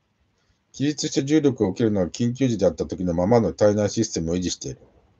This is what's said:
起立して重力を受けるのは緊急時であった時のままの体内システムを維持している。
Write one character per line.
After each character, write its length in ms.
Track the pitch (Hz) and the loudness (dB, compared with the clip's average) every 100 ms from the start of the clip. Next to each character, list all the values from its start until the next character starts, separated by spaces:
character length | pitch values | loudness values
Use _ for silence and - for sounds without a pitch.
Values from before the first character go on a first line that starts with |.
| _ _ _ _ _ _ _ | _ _ _ _ _ _ _
起 140 | - 139 | -4 -4
立 240 | 147 156 | -4 -4
し 20 | |
て 120 | 151 | -2
重 180 | 139 156 | 2 2
力 240 | 147 127 104 | 2 2 -2
を 40 | |
受 80 | 90 | 0
け 60 | |
る 80 | 113 | 0
の 100 | 104 | 0
は 60 | 87 | -2
緊 260 | - 120 | -2 -4
急 140 | 123 131 | 0 0
時 100 | 110 | 2
で 80 | 92 | 0
あ 40 | |
っ 60 | 78 | 0
た 120 | 78 | -6
時 160 | 82 | -4
の 100 | 90 | -2
ま 140 | 85 92 | 0 4
ま 120 | 120 | 4
の 140 | 95 | 2
体 220 | 80 104 104 | 2 2 4
内 140 | 104 | 0
シ 120 | - | -2
ス 100 | 107 | -4
テ 80 | 101 | -2
ム 100 | 82 | -2
を 40 | 90 | -2
維 60 | |
持 80 | 87 | -4
し 80 | - | -6
て 120 | 135 | -12
い 40 | |
る。 60 | 127 - _ _ | -14 -18 _ _